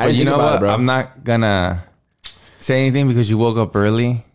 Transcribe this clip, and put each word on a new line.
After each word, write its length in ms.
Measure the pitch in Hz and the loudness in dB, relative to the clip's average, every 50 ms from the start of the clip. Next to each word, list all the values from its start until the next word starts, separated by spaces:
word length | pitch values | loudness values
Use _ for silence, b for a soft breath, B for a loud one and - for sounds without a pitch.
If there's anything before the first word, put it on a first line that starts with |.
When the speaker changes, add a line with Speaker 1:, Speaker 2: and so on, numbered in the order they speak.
| 120 | -2
Speaker 1:
didn't 80 | - - | 0 0
Speaker 2:
you 80 | 127 131 | 2 0
Speaker 1:
think 40 | 135 | 2
Speaker 2:
know 60 | 139 | 2
Speaker 1:
about 140 | 143 147 151 | 0 0 0
it, 40 | 170 | 0
Speaker 2:
what? 40 | - | 0
Speaker 1:
bro. 100 | 101 101 107 | 0 0 0
Speaker 2:
I'm 120 | 120 123 | 0 0
not 380 | 127 131 131 - - - - - | 0 0 -2 -4 -6 -12 -10 -4
gonna 600 | 120 117 117 113 104 101 92 90 90 90 87 - - _ _ _ _ _ _ - B B B B B B B | -2 0 0 2 0 0 0 -2 -2 -4 -6 -10 -14 _ _ _ _ _ _ -16 B B B B B B B
say 220 | - - 131 131 | -4 -2 0 0
anything 260 | 135 135 123 143 139 | 0 0 0 2 0
because 220 | 131 117 120 113 104 | 2 2 0 0 0
you 80 | 110 | 0
woke 200 | 107 117 117 110 | 0 0 0 0
up 180 | 117 107 - - | 0 -2 -2 0
early. 500 | 101 101 107 110 117 120 123 123 117 - _ | 0 0 2 2 0 0 -2 -2 -6 -8 _